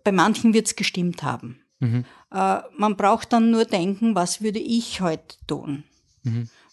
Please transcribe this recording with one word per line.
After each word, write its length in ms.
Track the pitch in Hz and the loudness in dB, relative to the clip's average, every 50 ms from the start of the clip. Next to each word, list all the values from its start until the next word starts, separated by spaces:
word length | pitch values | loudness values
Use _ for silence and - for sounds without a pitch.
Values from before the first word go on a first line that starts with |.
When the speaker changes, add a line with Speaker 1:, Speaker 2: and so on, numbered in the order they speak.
| - | -2
Speaker 1:
bei 80 | 214 | 0
manchen 420 | 196 180 165 214 220 - - 226 214 | 2 4 4 4 4 4 2 4 4
wird's 220 | 226 214 - - | 4 2 0 -2
gestimmt 480 | - 196 - - 185 175 175 170 - 147 | -4 -4 -4 -2 -2 -2 -4 -4 -4 -6
haben. 380 | 135 123 117 - 117 123 - _ _ _ - | -6 -6 -8 -10 -14 -18 -20 _ _ _ -4
Speaker 2:
Mhm. 240 | 131 117 117 123 123 - - - _ _ - | -2 0 0 -2 -4 -6 -12 -20 _ _ -4
Speaker 1:
Äh, 260 | 190 190 190 190 - - - - | 0 0 0 0 -2 -4 -8 -6
man 200 | 202 208 220 202 | -2 -2 0 0
braucht 340 | 202 214 196 226 220 - - | 2 2 2 2 2 0 0
dann 200 | 240 233 226 226 | 2 4 4 4
nur 120 | 226 226 226 | 4 4 2
denken, 520 | 233 247 226 233 196 196 185 226 226 214 | 2 0 0 0 -2 -2 0 0 0 2
was 260 | 180 175 175 - - | 2 0 -2 -2 -4
würde 180 | 208 214 202 220 | -4 -4 -4 -4
ich 400 | - - 226 233 233 - - - | -2 -2 -2 -2 -2 -4 -6 -4
heute 360 | 185 170 160 156 - - - _ - | -2 -2 -2 -4 -8 -14 -20 _ -10
tun? 360 | - 156 139 - - 143 143 147 _ _ _ _ _ _ _ - | -8 -8 -6 -6 -8 -8 -10 -10 _ _ _ _ _ _ _ -6
Speaker 2:
Mhm. 260 | 120 113 120 117 117 _ _ _ _ | -4 -4 -4 -6 -8 _ _ _ _